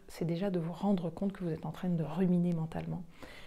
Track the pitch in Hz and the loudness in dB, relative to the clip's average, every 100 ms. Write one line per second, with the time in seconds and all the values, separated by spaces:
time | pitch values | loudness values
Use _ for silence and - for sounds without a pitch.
0 | - - 160 170 202 180 165 165 196 190 | -14 -4 0 2 2 0 -2 0 2 2
1 | 165 165 196 196 175 160 156 - 180 170 | 2 -2 -2 -2 -4 -2 -4 -4 0 0
2 | 147 160 190 180 175 170 160 170 165 165 | 0 2 4 6 4 0 -2 -4 -6 -6
3 | 175 - - - | -8 -14 -16 -16